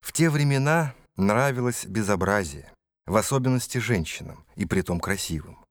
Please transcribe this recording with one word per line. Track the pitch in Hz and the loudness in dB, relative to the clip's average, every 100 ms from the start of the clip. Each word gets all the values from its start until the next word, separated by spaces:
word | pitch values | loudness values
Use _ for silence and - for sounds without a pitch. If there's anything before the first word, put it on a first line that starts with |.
В | - | -8
те | - 165 | 0 2
времена | 147 143 139 139 160 151 - _ - | 4 2 2 4 2 0 -6 _ 0
нравилось | 98 107 139 127 123 - | 2 4 2 2 -2 -2
безобразие, | - 98 101 98 95 101 85 73 - _ _ _ | -4 -2 0 2 2 2 0 -8 -18 _ _ _
в | - 101 | 0 0
особенности | 104 135 127 127 - 127 | 2 0 2 0 0 -4
женщинам, | 110 110 78 - - - - - | 0 0 -2 -8 -12 -16 -20 -8
и | |
притом | 90 98 90 87 | -2 -2 0 -2
красивым. | - 98 - 80 - - _ | -2 -4 -4 -6 -8 -20 _